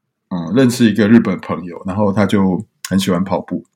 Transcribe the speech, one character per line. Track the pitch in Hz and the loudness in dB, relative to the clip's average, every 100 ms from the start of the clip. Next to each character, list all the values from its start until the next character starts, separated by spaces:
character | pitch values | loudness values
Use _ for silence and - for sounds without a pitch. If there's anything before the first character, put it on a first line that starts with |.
| _ _ - | _ _ -10
嗯， | 90 80 113 | -8 -2 2
认 | 127 | 2
识 | 120 117 | 4 2
一 | |
个 | 101 104 | 4 4
日 | 117 | 4
本 | 107 87 | 2 -4
朋 | - 80 87 | -6 -8 -10
友， | - 95 | -12 -8
然 | |
后 | 92 104 | -2 0
他 | 98 98 | 2 2
就 | 104 95 87 - _ - | 2 2 0 -6 _ -4
很 | 95 | -2
喜 | 95 | 0
欢 | 87 | -2
跑 | 98 85 | -2 -4
步， | - - - | -6 -10 -10